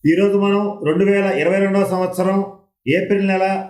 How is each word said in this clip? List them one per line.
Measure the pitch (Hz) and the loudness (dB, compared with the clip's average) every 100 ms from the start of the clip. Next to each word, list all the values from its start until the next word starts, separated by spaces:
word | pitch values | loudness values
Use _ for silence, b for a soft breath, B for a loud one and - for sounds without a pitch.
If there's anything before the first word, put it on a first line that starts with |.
| 147 | 2
ఈరోజు | 175 202 202 | 2 2 2
మనం | 196 202 202 - 143 | 2 0 -2 -4 -2
రెండు | 160 | 0
వేల | 196 202 | 2 2
ఇరవై | 196 165 160 190 | 0 0 0 0
రెండవ | 196 196 | 0 0
సంవత్సరం | 185 185 185 185 185 196 196 - _ _ 120 | 0 -2 -4 -2 0 0 -4 -10 _ _ -2
ఏప్రిల్ | 165 196 202 196 | -2 0 0 0
నెల | 190 190 190 | 0 0 -2